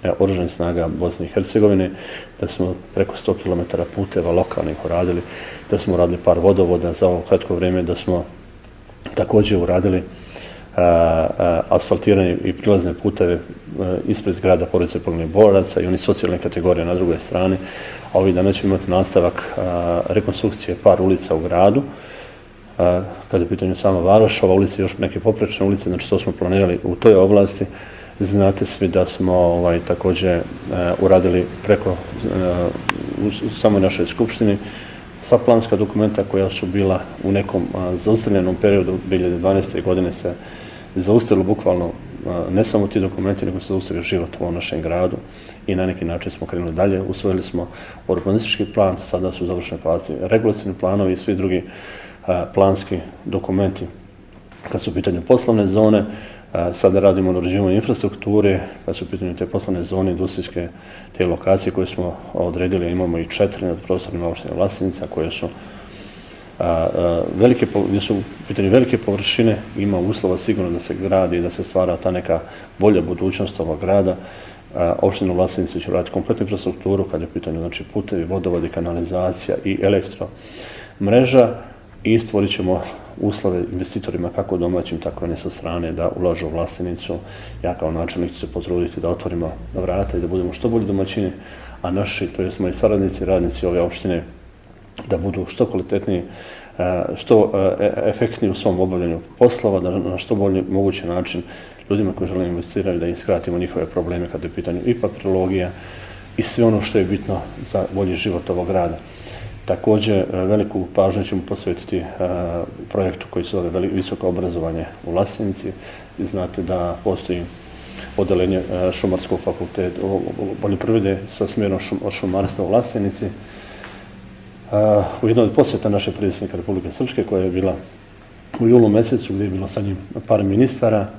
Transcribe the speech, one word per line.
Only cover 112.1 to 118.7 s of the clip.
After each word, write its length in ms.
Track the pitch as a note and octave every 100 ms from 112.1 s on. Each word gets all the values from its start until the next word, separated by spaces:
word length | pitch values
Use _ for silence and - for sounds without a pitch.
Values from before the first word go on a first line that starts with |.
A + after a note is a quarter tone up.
| - F#2 F2+ F2 E2+ - - -
projektu 360 | G#2 F#2+ - -
koji 160 | F#2 E2+
se 60 |
zove 180 | G2 F2
Veli-, 200 | F2+ F#2+
visoko 360 | G2+ F#2 F#2 F#2
obrazovanje 560 | F2 F2+ E2+ D#2+ E2 D#2+ - -
u 60 |
Vlasenici. 600 | F2 G2 - G#2 F#2 - F#2 - - - -
Vi 80 | G2
znate 380 | G2+ F2+ -
da 320 | F2 F#2 F2 E2+
postoji 400 | G#2+ F#2 - F2 F2 - - - - - - -
odeljenje, 400 | F#2 F#2 F2+ F#2
e, 340 | F#2